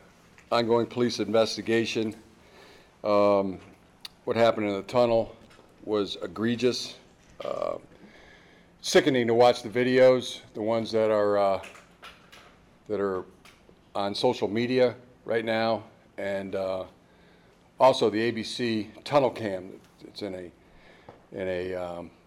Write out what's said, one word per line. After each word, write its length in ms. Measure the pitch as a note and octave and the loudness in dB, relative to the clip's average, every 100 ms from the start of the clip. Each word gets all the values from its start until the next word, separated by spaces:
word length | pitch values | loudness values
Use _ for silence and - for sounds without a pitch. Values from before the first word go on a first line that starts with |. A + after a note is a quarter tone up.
| - _ _ - - | -20 _ _ -20 -2
ongoing 320 | A#2+ A2+ A#2 A2 | 0 2 2 2
police 340 | B2 A#2+ - | 0 -2 -2
investigation. 960 | G2+ A2 G#2+ - G2+ A2+ A2+ A#2+ A2 - - - - - - - _ _ | 0 2 2 -2 0 0 0 -2 -4 -6 -18 -20 -20 -20 -20 -20 _ _
Um, 560 | - G#2 G2+ G2+ G2 F2 - - _ _ - _ | 0 4 4 4 0 -6 -14 -20 _ _ -20 _
what 140 | - A2+ | -4 4
happened 320 | A#2 A2 G#2 | 4 4 -2
in 40 | |
the 100 | G2 | -4
tunnel 520 | G2 B2+ A#2+ A2+ G#2+ - - - - _ | -2 2 4 2 0 -8 -20 -20 -20 _
was 340 | - G#2+ F#2 - | -4 -2 -2 -6
egregious. 720 | F2+ F2+ A2+ A#2 B2 A#2 - - - _ - - | -10 -4 -2 0 0 -2 -6 -14 -20 _ -20 -12
Uh, 320 | - - G1+ G1+ - - - - - - - - _ _ | -10 -6 -6 -6 -12 -20 -20 -20 -20 -20 -20 -20 _ _
sickening 480 | - F#3 - C3 A#2 | 0 2 4 2 2
to 60 | |
watch 300 | A#2 B2 A#2+ | 6 6 4
the 60 | A#2 | -2
videos, 720 | A2+ B2+ B2+ C3 B2+ - - - | -2 2 6 6 6 0 -12 -14
the 80 | A#2+ | -8
ones 300 | G#2+ A#2 G#2+ | -2 -2 -2
that 200 | A2 A2 | 0 2
are, 260 | G#2+ G#2 G2+ | 2 2 2
uh, 240 | G2 F#2 - - - _ - - - - - - _ _ - | 2 0 -6 -20 -20 _ -20 -20 -20 -20 -20 -20 _ _ -6
that 140 | G2+ | -2
are 240 | G2+ F#2 - - - - _ _ _ G2+ | -2 -2 -8 -16 -20 -20 _ _ _ -6
on 180 | G2+ | -6
social 340 | G2 B2+ A#2 G#2 | -2 -2 0 -2
media 480 | G#2+ A#2+ B2+ B2 A#2 - - - | -2 -2 2 2 0 -14 -16 -6
right 180 | A2+ | -4
now, 400 | A2+ A2+ A2+ G#2+ G2+ - _ - | -2 -2 0 -2 -6 -20 _ -10
and, 380 | G2 G2 G2 F#2+ | -6 -6 -6 -6
uh, 280 | F#2+ F#2 F2+ - _ _ _ _ _ _ _ - | -4 -6 -10 -18 _ _ _ _ _ _ _ 4
also 300 | B2+ B2+ A#2 | 4 6 2
the 120 | G#2 | 2
A 100 | A#2 | -2
B 120 | A2 | -4
C 460 | G#2 - A#2+ A2 G2+ - | -8 -6 -2 -2 -6 -12
tunnel 260 | - C#3+ B2+ | -2 2 2
cam. 420 | - G#2+ F#2 F#2 G#2 - _ | 0 -6 -6 -10 -18 -20 _
It's 200 | - - | -20 -12
in 140 | G#2 F#2 | -10 -10
a, 160 | F2+ - _ - - - - - _ | -14 -18 _ -20 -20 -20 -20 -20 _
in 160 | - F#2 | -8 -6
a, 280 | F2+ F#2 F2+ | -4 -6 -6
um, 360 | F2+ F2 F2 - | -8 -10 -14 -18